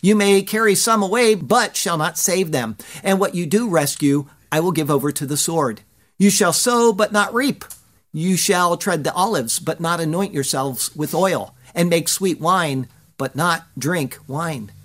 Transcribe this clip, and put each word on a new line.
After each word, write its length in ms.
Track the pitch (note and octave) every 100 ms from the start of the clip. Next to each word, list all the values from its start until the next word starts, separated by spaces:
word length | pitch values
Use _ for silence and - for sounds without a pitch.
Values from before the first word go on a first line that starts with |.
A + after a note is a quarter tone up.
You 120 | F#3
may 280 | G#3+ G3+ G3
carry 320 | G3 G#3+ A3
some 280 | F#3+ - A3+
away, 320 | G3 A3+ A#3
but 400 | G#3+ C3 A#3 G#3+
shall 220 | - F#3+ E3
not 220 | D#3+ -
save 340 | - F3+ F3
them. 240 | D3+ A2+ G#2+ - -
And 160 | G3 G3
what 160 | F#3+
you 120 | F3 F3
do 220 | G3+ A#3+
rescue, 580 | E3 C#3+ - C#3+ C#3+ C#3 _ _
I 80 | D#3
will 120 | F3
give 180 | D#3 D3
over 200 | C#3+ C#3+
to 160 | C#3+ D3
the 100 | D3
sword. 440 | - E3 C3+ G#2+ _ _ _ _
You 120 | G3+
shall 220 | G3 F#3
sow, 400 | D#3+ - A#3+ A#3
but 180 | G3+ G#3
not 240 | G#3 G3+
reap. 300 | A#3 C4+ F3+ - - _ _ _
You 240 | D3+ F3 F#3
shall 400 | - F3+ F3 E3+
tread 280 | G3+ E3+
the 80 | D3
olives, 460 | D#3 G3 F#3+ A#2 -
but 220 | - D#3+
not 200 | E3 E3+
anoint 320 | D#3+ E3+ G3
yourselves 640 | C3+ C3+ C#3+ C#3 A#2+ -
with 200 | - D3
oil, 400 | D#3+ F#3+ D3 G2 _ -
and 160 | - F3
make 180 | E3+ E3
sweet 320 | - F#3+ D3+
wine, 480 | D#3+ F#3+ D#3+ C3 B2+ _ _ _
but 180 | C3+
not 320 | B2+ E3+ E3 - -
drink 420 | C#3 F3+ C3 - -
wine. 440 | C#3 E3+ C#3+ G#2 -